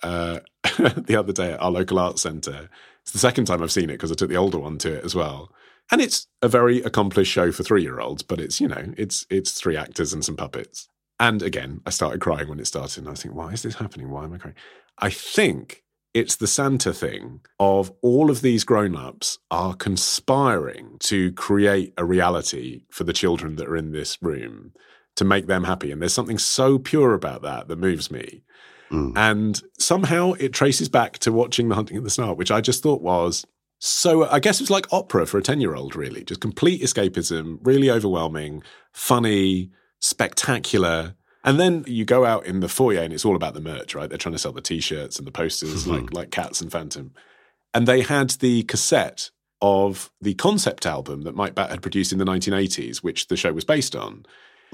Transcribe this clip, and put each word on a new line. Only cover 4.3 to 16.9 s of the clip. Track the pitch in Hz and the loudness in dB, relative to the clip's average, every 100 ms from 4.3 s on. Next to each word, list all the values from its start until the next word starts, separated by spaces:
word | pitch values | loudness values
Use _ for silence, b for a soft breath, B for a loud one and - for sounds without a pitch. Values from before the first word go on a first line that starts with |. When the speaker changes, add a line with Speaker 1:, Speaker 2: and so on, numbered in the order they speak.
Speaker 1:
the | 90 | 2
older | 98 87 | 2 0
one | 73 76 | -6 -6
to | 80 | -4
it | 76 | -4
as | 85 | -4
well. | 90 78 69 78 b b b b | -4 -4 -6 -16 b b b b
And | 247 | 2
it's | 247 - - _ | 2 -2 -6 _
a | 123 | 2
very | 120 120 123 | 4 4 4
accomplished | 120 113 101 92 92 | 2 0 2 2 2
show | - 87 | 2 0
for | 82 | 0
three-year-olds, | 95 104 80 64 58 73 | 2 2 2 -4 -8 -8
but | - 82 | -6 -6
it's, | 76 - | -6 -4
you | 131 | -4
know, | - - - | -4 -10 -8
it's, | 101 - - | -6 -6 -2
it's | 98 95 | -2 -2
three | - 92 78 | -4 -2 -4
actors | 73 - 80 | -4 -4 -4
and | 78 | -4
some | 76 78 | -6 -6
puppets. | 73 65 52 - - _ _ - | -8 -10 -12 -16 -20 _ _ 0
And | 117 107 | 2 2
again, | 98 - 67 71 | -2 -6 -8 -10
I | - | -8
started | - 76 - | -4 -2 -2
crying | - 78 73 | -2 -2 -4
when | 73 | -8
it | - | -8
started, | 78 67 - | -6 -8 -10
and | - | -12
I | |
think, | - - | -12 -12
"Why | 80 82 | -12 -10
is | 113 | -8
this | 113 | -10
happening? | 113 107 - - | -8 -10 -10 -12
Why | 69 | -10
am | 76 | -10
I | 90 | -12
crying?" | - - B B B - | -16 -18 B B B -6
I | 104 | -4
think | - - - 196 78 - - _ _ _ | -4 -2 2 2 0 -8 -20 _ _ _
it's | 117 117 - | 0 0 0
the | 104 | 0
Santa | - 139 135 - | 0 2 2 0